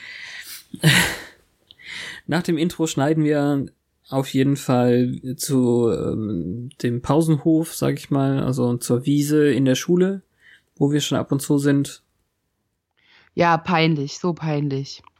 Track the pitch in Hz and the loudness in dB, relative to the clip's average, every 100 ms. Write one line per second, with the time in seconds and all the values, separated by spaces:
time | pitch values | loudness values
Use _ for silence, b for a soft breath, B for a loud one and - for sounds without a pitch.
0 | B B B B B B - - 156 175 | B B B B B B -18 0 2 4
1 | 165 B B B _ _ _ B B B | 2 B B B _ _ _ B B B
2 | B B - 165 180 156 165 - 160 - | B B -4 -2 0 0 0 0 -2 0
3 | 143 160 151 147 143 139 - - _ _ | 2 2 2 2 2 0 -4 -10 _ _
4 | _ 135 135 135 135 139 - 123 123 120 | _ -4 0 2 2 2 2 2 4 4
5 | 127 131 131 127 - 131 123 120 113 90 | 2 -2 -8 -8 -2 2 4 4 2 0
6 | - 110 104 90 82 117 123 - 123 120 | -2 -4 -4 -4 -6 -8 -10 -6 -4 -2
7 | - 147 165 143 165 160 165 - 139 151 | 0 2 2 0 2 0 0 -4 -4 -4
8 | - 139 135 135 - 127 123 120 - 123 | -2 0 0 0 -2 -2 -2 -2 -2 -2
9 | 139 147 147 151 147 127 131 131 - 180 | 0 0 2 2 4 4 2 0 2 2
10 | 185 196 - b b b _ - 143 147 | 2 -2 -10 b b b _ -2 0 0
11 | - 135 - 135 - 143 143 143 139 - | 0 -2 -2 -2 0 2 2 2 0 -8
12 | _ _ _ _ _ _ _ _ _ b | _ _ _ _ _ _ _ _ _ b
13 | b b b - 170 165 180 170 160 151 | b b b 0 2 2 2 2 4 2
14 | 143 - 180 156 160 147 147 135 143 - | -2 -6 -4 -4 -2 -2 -2 -4 -6 -14
15 | - _ | -20 _